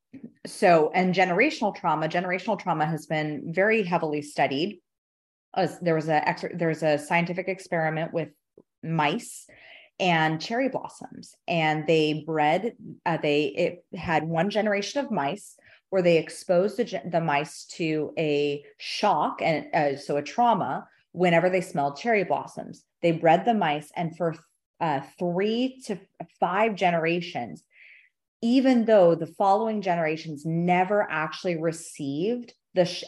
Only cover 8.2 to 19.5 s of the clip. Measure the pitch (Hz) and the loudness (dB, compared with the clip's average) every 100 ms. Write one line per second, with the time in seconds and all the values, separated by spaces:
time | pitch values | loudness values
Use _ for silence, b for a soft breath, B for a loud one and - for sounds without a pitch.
8.2 | 151 _ _ _ _ _ 160 160 147 208 | -6 _ _ _ _ _ -4 0 0 0
9.2 | - - - B B B B - 185 165 | -8 -18 -20 B B B B -2 0 2
10.2 | 160 160 - 233 269 - - - - - | 2 -2 -4 -2 -2 -4 -10 -16 -18 -18
11.2 | - _ - 170 156 156 151 160 151 151 | -20 _ -4 0 0 0 2 4 4 -2
12.2 | 151 160 151 175 226 - - - 170 160 | -2 0 2 2 -2 -8 -18 -8 -4 -2
13.2 | 151 147 151 - 170 165 - 180 165 160 | 0 2 0 0 -2 -4 -14 -10 -2 0
14.2 | 160 165 190 208 214 202 202 285 269 190 | 0 -2 0 0 0 -2 -4 -6 -4 -2
15.2 | 139 202 - - b b - 190 175 160 | -4 -6 -14 -20 b b -4 2 4 4
16.2 | 156 - - 175 202 226 240 185 - 170 | 2 -8 0 2 2 -2 -4 -6 -4 -2
17.2 | 165 143 156 - - - 160 156 147 - | 0 0 -2 -10 -14 -6 -2 -2 -4 -2
18.2 | 156 143 147 143 B B - - 208 160 | 0 0 0 -4 B B -10 -2 0 2
19.2 | 208 - 156 | 0 -2 0